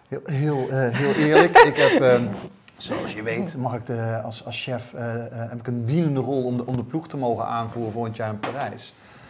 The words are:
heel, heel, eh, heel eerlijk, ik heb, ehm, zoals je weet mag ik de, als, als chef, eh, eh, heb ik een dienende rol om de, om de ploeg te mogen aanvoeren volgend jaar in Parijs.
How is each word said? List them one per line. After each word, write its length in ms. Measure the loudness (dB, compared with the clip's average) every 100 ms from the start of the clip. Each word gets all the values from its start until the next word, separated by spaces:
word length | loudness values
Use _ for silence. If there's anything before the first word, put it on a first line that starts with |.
| -12
heel, 120 | -10
heel, 440 | -4 -2 0 0 -2
eh, 240 | 0 0 0
heel 160 | 0
eerlijk, 440 | 2 6 6 8 10
ik 180 | 8 8
heb, 260 | 4 6
ehm, 240 | 6 6 2 -6 -12 -18 _ -16
zoals 340 | -8 -8 -6
je 100 | -8
weet 340 | -6 -4 -4 -4
mag 180 | -6
ik 120 | -6 -6
de, 340 | -4 -4 -4
als, 200 | -6 -10 -10
als 160 | -10
chef, 300 | -6 -8 -8
eh, 300 | -10 -6 -6 -8
eh, 40 |
heb 260 | -10 -10 -8
ik 80 | -6
een 180 | -4
dienende 360 | 0 2 2 0
rol 240 | 0 -2
om 120 | -2 -2
de, 100 | -2
om 100 | -4
de 80 |
ploeg 240 | -4 -6 -6
te 80 | -4
mogen 300 | -2 -2 -4
aanvoeren 460 | -4 -6 -6 -6
volgend 240 | -6 -6 -6
jaar 120 | -6
in 60 | -6
Parijs. 540 | -8 -8 -8 -10 -16 -20 -20 -20